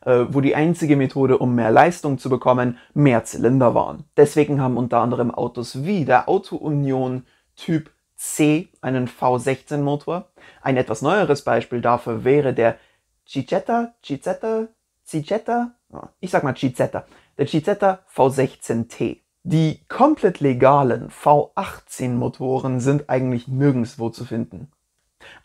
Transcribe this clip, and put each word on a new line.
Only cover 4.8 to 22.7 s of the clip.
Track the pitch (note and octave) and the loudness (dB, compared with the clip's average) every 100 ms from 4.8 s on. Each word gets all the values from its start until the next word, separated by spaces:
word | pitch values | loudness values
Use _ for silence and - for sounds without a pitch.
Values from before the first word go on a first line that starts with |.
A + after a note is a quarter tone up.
| B2 A#2 | -2 0
anderem | A#2 B2 A#2+ | 0 0 -2
Autos | - A#2+ B2 A#2+ C3 D3+ | -4 -6 -6 -10 -8 -4
wie | G#3 | -2
der | C3+ B2 - | 2 2 2
Auto | F#3+ - E3+ | -2 -2 -8
Union | D3+ C#3+ C#3 C3 B2+ B2+ - _ _ - | -4 -2 -2 -2 -2 -6 -10 _ _ -12
Typ | - D#3+ D3+ _ _ - | -4 -4 -4 _ _ -14
C | - - D3+ D3+ F#3+ _ | -8 0 2 2 -2 _
einen | B2+ C3 B2+ | -4 -4 -4
V | - B2+ B2 | -2 -2 0
sechzehn | B2 C3 - D3 | -2 -4 -6 -4
Motor. | C#3+ D3 - E3+ - _ - _ | -2 -2 -4 -8 -10 _ -20 _
Ein | C3+ B2+ | -2 0
etwas | B2 A2 | 0 -2
neueres | C3+ G3+ D#3+ C#3 | 0 0 2 0
Beispiel | - A#2+ - A#2+ | 0 -2 -2 -2
dafür | A#2+ A#2+ B2 A2+ | 0 0 -2 -2
wäre | A#2+ C#3+ C#3 | 2 2 2
der | A#2+ A#2 A2+ _ _ _ _ _ | 2 0 0 _ _ _ _ _
Cicetta, | C#3+ B2 F#3 - A#3 A#3 - | -10 -4 -4 -2 -2 -4 -10
Cicetta, | - C3+ F3+ F#3 A3 A3 A3+ _ _ _ - | -12 -8 -6 -6 -4 -4 -6 _ _ _ -10
Cicetta, | D#3 D3 G#3 A3+ A#3+ A#3+ - _ - - _ | -8 -4 -6 -2 -4 -4 -10 _ -20 -20 _
ich | F#3 | -4
sag | F3 D3 | -2 -2
mal | B2+ | -2
Cicetta, | C3 - B2+ - - _ _ - | -4 -2 -4 -4 -12 _ _ -6
der | C#3 | -2
Cicetta | D#3 F3 G3+ G3 F#3 _ | -2 -2 0 0 0 _
V | - C3 | 0 2
sechzehn | C#3+ - - - A#2 A2+ | 2 -2 -4 -6 -4 -4
T. | - A#2 - _ _ | -4 -6 -6 _ _
Die | - D#3 D#3+ - - | -2 0 0 -2 -10
komplett | - C#4+ D4+ G#3 E3+ | 0 2 2 0 0
legalen | C#3+ B2 C3 C#3+ C3 A2+ - | -2 4 4 6 2 -2 -6
V | - D3 D3 - - | -4 2 2 2 -6
achtzehn | F#3+ - - - B2+ A#2+ | -8 -12 -18 -8 -4 -2
Motoren | B2 - B2+ C3 C3+ | -4 -4 -4 -2 -2